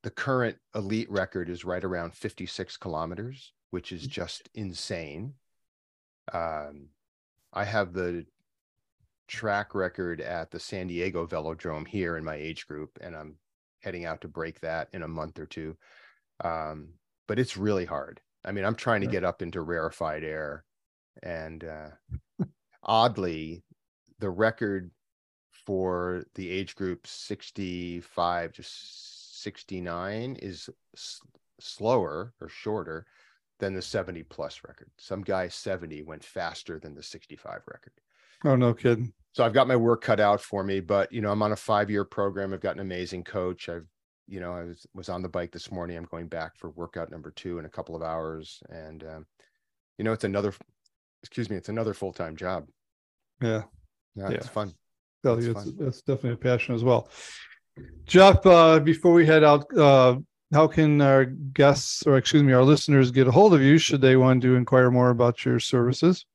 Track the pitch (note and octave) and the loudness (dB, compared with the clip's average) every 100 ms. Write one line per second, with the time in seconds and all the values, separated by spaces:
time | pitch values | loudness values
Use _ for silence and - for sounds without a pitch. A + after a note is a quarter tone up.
0 | A2 - - C3 A#2 - _ G#2+ G2 A2 | -12 -8 -4 -2 -2 -6 _ -10 -6 -6
1 | A2+ G2+ F#2 F#2+ E2+ F2 F#2 F2+ F#2 F2+ | -4 -6 -4 -6 -8 -10 -8 -8 -6 -8
2 | E2+ - G#2+ - F2+ - F#2 - F#2+ D#2 | -10 -10 -12 -12 -14 -12 -14 -12 -10 -8
3 | E2 F2+ A#2 C3+ - _ _ F2+ - F2 | -8 -10 -14 -16 -20 _ _ -14 -12 -14
4 | C3 - F2 - _ A2 G2 E2+ - F2 | -12 -12 -12 -14 _ -14 -14 -12 -12 -12
5 | D#2 D#2 A#2+ C3+ _ _ _ _ _ _ | -12 -14 -16 -18 _ _ _ _ _ _
6 | _ _ - F2 E2 D#2 D2 D2 C#2+ _ | _ _ -12 -8 -8 -8 -12 -18 -20 _
7 | _ _ _ _ _ F#2+ G2+ G#2+ F#2 F2+ | _ _ _ _ _ -10 -4 -4 -4 -6
8 | F2+ F2 E2 _ _ _ _ _ _ _ | -6 -8 -14 _ _ _ _ _ _ _
9 | _ _ _ - A2 G2+ G#2 G2+ F#2 - | _ _ _ -10 -6 -6 -6 -6 -6 -6
10 | F2 E2 C#2+ E2+ D#2+ E2+ - G2 F2+ E2+ | -10 -8 -10 -10 -12 -16 -14 -12 -10 -6
11 | F#2 E2+ E2 E2+ D#2 D#2+ E2+ D#2 D#2 G2+ | -6 -6 -8 -8 -10 -10 -10 -10 -10 -8
12 | F2 E2 D#2 D2+ D#2 E2 - D2+ D2+ - | -6 -8 -10 -12 -12 -14 -16 -16 -16 -18
13 | F2 D#2+ D2+ D2+ _ _ _ _ G2+ F2 | -18 -18 -20 _ _ _ _ _ -14 -12
14 | E2+ D#2+ E2 D#2+ E2 - D#2+ D#2+ D2 F#2+ | -12 -12 -14 -12 -12 -10 -10 -8 -10 -12
15 | D#2+ D#2+ D#2 D#2+ D2+ - D#2 D#2+ _ _ | -12 -10 -12 -14 -16 -14 -14 -16 _ _
16 | _ _ _ _ E2+ E2 D#2 D#2 D2+ _ | _ _ _ _ -8 -8 -10 -14 -18 _
17 | _ _ - G#2+ B2+ F#2+ G#2 G2 F2 C#2+ | _ _ -8 -4 -4 -4 -4 -2 -4 -10
18 | D2 - _ _ F#2 G2 G2 A2+ B2+ G#2+ | -10 -18 _ _ -12 -6 -6 -4 -4 -2
19 | G2 F#2+ F2 - F2 E2+ D#2+ E2+ D#2+ - | -2 -4 -4 -6 -10 -10 -8 -6 -8 -8
20 | D#2+ D#2 D#2 D#2 D2+ D2 _ _ _ _ | -10 -8 -10 -10 -12 -14 _ _ _ _
21 | _ _ F2 E2 D#2+ D#2+ E2 D#2 D#2 _ | _ _ -14 -12 -14 -16 -16 -16 -18 _
22 | _ - _ - D3 _ _ _ - A2 | _ -16 _ -12 -12 _ _ _ -2 0
23 | A#2+ G2+ F#2 D#2+ D#2+ F2 _ _ _ _ | 0 -2 -6 -8 -12 -16 _ _ _ _
24 | _ _ G2+ F2+ A2 A2 G#2+ F#2+ F2+ _ | _ _ -10 -2 -2 -2 -6 -6 -10 _
25 | _ _ _ _ _ _ - F#2+ F#2 F2+ | _ _ _ _ _ _ -8 -6 -4 -4
26 | F2+ F2+ - - F2+ F#2+ F#2+ - F#2+ F2 | -6 -8 -12 -14 -10 -8 -10 -8 -8 -8
27 | - - - G#2 - - F#2 F2+ F2 F2 | -14 -20 -14 -14 -14 -12 -10 -10 -10 -12
28 | E2+ - F2 F2 E2+ - - - - - | -12 -4 -4 -4 -8 -14 -20 -20 -20 -20
29 | - - - - G#2 - - F#2 F2 E2+ | -20 -20 -20 -16 -16 -16 -16 -12 -10 -10
30 | F#2+ A2 B2+ C3 G2 E2 - - _ - | -8 -10 -10 -12 -14 -16 -20 -20 _ -20
31 | - - _ _ _ _ - - G#2+ B2 | -18 -20 _ _ _ _ -20 -8 -2 -2
32 | E2 D2+ A2+ _ D#2+ - G#2+ G#2+ - D#2+ | -2 -8 -14 _ -20 -14 -10 -8 -10 -14
33 | - _ _ _ _ _ G2 F#2+ - G#2 | -16 _ _ _ _ _ -8 -8 -8 -8
34 | F2 E2+ D#2 - D2+ - - _ _ _ | -8 -14 -16 -14 -14 -14 -20 _ _ _
35 | - F#2+ G2 F#2+ F2+ - - F2+ E2+ D2+ | -14 -12 -6 -6 -6 -10 -10 -10 -10 -14
36 | D2+ D#2 - - E2+ D#2 - D#2+ D#2+ D2 | -16 -18 -16 -10 -10 -12 -16 -16 -16 -20
37 | - - _ - - - - - _ _ | -20 -20 _ -20 -18 -18 -18 -20 _ _
38 | _ _ _ _ D3 C3 B2 A#2 B2 A2+ | _ _ _ _ 0 2 2 2 0 0
39 | A#2+ _ _ - A#2 A#2+ B2+ B2+ A2+ A2+ | -4 _ _ -2 2 2 2 2 2 0
40 | - G#2 G#2 G2+ - G2+ G2 G2 F2 G2+ | 0 2 2 2 -2 -8 -4 -6 -2 -2
41 | F#2+ A#2+ G#2 G#2 G#2+ G#2+ - G#2 G#2 G2+ | -2 -4 -4 -2 -2 -4 -2 -2 0 -4
42 | G2 - G2+ G2 G2 F#2+ G2 E2+ F#2+ F2+ | -4 -4 -4 -4 -8 -6 -8 -8 -10 -8
43 | F2+ F2+ E2+ G2+ F#2 F2 - E2+ E2 _ | -10 -12 -10 -6 -6 -8 -12 -14 -16 _
44 | _ _ _ F#2+ F2 F2 E2+ E2+ _ F#2+ | _ _ _ -14 -12 -12 -14 -18 _ -18
45 | F2+ F2+ F#2 F2+ E2+ - - F2+ E2+ E2+ | -10 -8 -6 -8 -8 -12 -14 -12 -10 -12
46 | E2+ E2 E2+ E2 D#2+ _ E2+ D#2 E2+ F2 | -14 -14 -12 -12 -12 _ -20 -14 -14 -12
47 | E2 D#2 D2+ - F#2 E2+ D#2 - E2 E2 | -12 -14 -18 -16 -12 -12 -12 -14 -14 -12
48 | D#2+ E2 D#2+ D#2+ D#2 - - D#2+ D#2 D#2+ | -10 -8 -10 -12 -16 -20 -20 -20 -18 -18
49 | D#2+ D#2+ D#2 _ _ _ _ _ _ - | -18 -20 -20 _ _ _ _ _ _ -8
50 | A2 A2 G2+ G2 G2+ - _ _ _ _ | -6 -4 -4 -2 -4 -6 _ _ _ _
51 | _ _ - - G#2+ G2 - A2 A2 G2 | _ _ -14 -10 -8 -8 -8 -6 -6 -6
52 | G2 - E2 D#2+ F2+ F2+ C#2+ _ _ _ | -10 -8 -10 -8 -8 -8 -10 _ _ _
53 | _ _ _ _ A#2 A2 - _ _ _ | _ _ _ _ -4 -4 -8 _ _ _
54 | _ G2+ F#2+ - B2+ G#2+ G2+ D#2+ _ _ | _ -12 -6 -6 -6 -8 -8 -12 _ _
55 | _ _ C3 A#2 A#2 A2 G#2 - C3+ - | _ _ -2 0 -2 -6 -10 -8 -8 -6
56 | - C3 B2 A#2 B2+ B2 - A#2 B2 A#2 | -4 -4 -4 -4 -2 -2 -2 -2 2 2
57 | - - - - - - _ - - - | 0 -20 -20 -20 -20 -20 _ -20 -20 -20
58 | - F3+ G3 F#3+ F#3+ E3+ E3 D#3+ D3 D#3 | 4 10 10 10 10 10 10 8 6 4
59 | F3+ E3+ D#3 D#3 D3+ D3 C#3+ A3 D3 C3+ | 6 8 8 8 8 6 4 6 8 10
60 | B2+ B2+ - _ _ D3+ D#3 E3 D#3 D3 | 8 4 -6 _ _ 4 6 6 4 6
61 | C#3 C3+ B2+ C#3 C#3 C3+ C#3+ C#3 - - | 6 6 4 -2 -6 6 6 6 -2 -2
62 | D#3 C3+ - D3+ C#3+ B2+ C3 D#3+ - C#3 | 4 4 6 4 6 8 8 6 6 6
63 | B2+ B2 B2+ B2+ G#3 E3 C3+ D#3 - D3 | 6 6 6 8 8 8 8 6 6 4
64 | C3 C3 B2+ B2+ B2+ B2+ A#2+ C3 B2+ B2 | 6 8 6 4 4 2 4 6 6 6
65 | B2 A#2+ A#2+ A#2+ B2+ B2 - B2+ A#2+ C3 | 4 4 2 2 -2 -2 0 0 2 2
66 | E3+ F#3 - | 2 2 -6